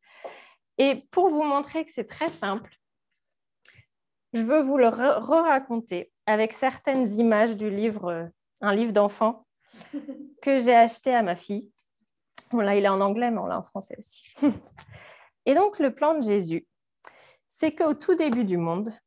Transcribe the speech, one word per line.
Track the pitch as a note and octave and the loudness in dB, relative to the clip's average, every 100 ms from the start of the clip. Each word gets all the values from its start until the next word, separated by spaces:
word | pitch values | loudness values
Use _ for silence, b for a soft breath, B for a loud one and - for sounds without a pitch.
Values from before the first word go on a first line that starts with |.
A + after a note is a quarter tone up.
| B B B B B B _ - | B B B B B B _ 0
Et | C4+ B3+ - | 2 0 -2
pour | F#4 F#4 | 2 2
vous | D4+ | 2
montrer | D4+ C#4 C#4+ D#4+ D#4 | 0 -2 -4 -6 -8
que | |
c'est | - - | -10 -12
très | - D#4+ | -6 -6
simple, | - G3+ G3+ - _ _ _ _ _ _ _ _ _ - B _ _ _ _ _ | -6 -6 -6 -10 _ _ _ _ _ _ _ _ _ -20 B _ _ _ _ _
je | A#3 | -6
veux | A3+ D4+ | 0 2
vous | C4+ C#4 | 2 2
le | A#3 | 2
re-, | A3+ C4+ A3 | 2 0 0
re-raconter | A3+ D#4+ E4 C4+ C4+ A#3 A3+ F3 - _ - | 0 2 2 0 0 -8 -6 -10 -10 _ -2
avec | G#3+ A3 | 0 0
certaines | - C4 C4 - C4+ A#3 G#3 | -2 -4 -2 -2 0 0 2
images | A#3 G#3+ A#3 G#3 | 2 4 2 0
du | G#3+ | -4
livre, | G3 A3 G#3 F3+ | -2 -4 -4 -6
euh, | E3 E3+ - _ _ | -8 -10 -16 _ _
un | G3+ G3+ | -2 0
livre | A#3 | 2
d'enfant | G#3 G#3 - A3 A#3 _ _ B B B | 2 0 0 -2 -2 _ _ B B B
<laughs> | C#4+ - - - - | -14 -14 -16 -20 -6
que | C#4+ C4+ | 0 2
j'ai | A#3+ A#3 | 6 6
acheté | A#3 - C4 | 6 2 -2
à | A#3+ | 0
ma | F#3+ F3 | 0 -4
fille. | - G3+ G#3 _ _ _ _ _ _ - - | -8 -10 -10 _ _ _ _ _ _ -20 -6
Bon, | A#3+ | -2
là, | G3+ G3+ | 0 2
il | G3 | 2
est | |
en | F#3+ | 2
anglais, | G3 G#3+ A#3+ | 0 0 -2
mais | A3 | -2
on | F2 | -4
l'a | F2+ | -6
en | |
français | - G3 - - | -8 -14 -14 -16
aussi. | - - - - | -18 -20 -20 -2
<laughs> | C#4+ - - - - - - - _ _ - | -2 -2 -8 -20 -20 -20 -20 -20 _ _ 0
Et | C#4+ | 2
donc, | G4+ G4+ | 2 0
le | C#4 | -2
plan | - D4+ D#4+ | 0 0 0
de | |
Jésus, | A3 G3+ E3+ E3 - _ _ _ B B B B _ | 0 -2 -2 -6 -8 _ _ _ B B B B _
c'est | - D#4+ D#4 | -4 -4 0
qu'au | D#4+ | -2
tout | D4 - E4+ | 0 0 0
début | D#4 A#3 G3+ | 2 0 0
du | F3 | -2
monde, | E3+ E3+ A3 - | -2 -4 -6 -12